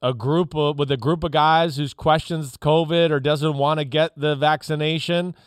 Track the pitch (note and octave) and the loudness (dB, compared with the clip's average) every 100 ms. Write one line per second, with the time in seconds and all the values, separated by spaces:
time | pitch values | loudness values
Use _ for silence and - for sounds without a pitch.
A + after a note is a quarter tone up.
0 | B2+ A#2+ B2+ D#3+ E3+ D3+ D3 D3 C#3 C3+ | -4 -2 0 0 0 -2 -2 0 -2 -2
1 | C3+ E3 E3 D3 D#3 D#3+ E3 C#3 C#3+ - | -2 -2 0 2 4 4 2 -2 -6 -2
2 | D#3+ D#3 - D#3+ C#3 - D3 D#3+ D#3 E3+ | 2 2 0 -6 -8 -4 0 2 2 2
3 | E3 D3 C#3+ D3 D3+ C#3 C#3+ D#3 C#3 D3+ | 2 2 0 0 0 0 0 0 0 0
4 | D#3+ C#3+ D3+ C#3 D3 D#3 - D3+ D#3 D#3+ | 0 0 -2 0 0 0 -2 -4 -2 -2
5 | - F3 F3+ - | -2 -2 -2 -8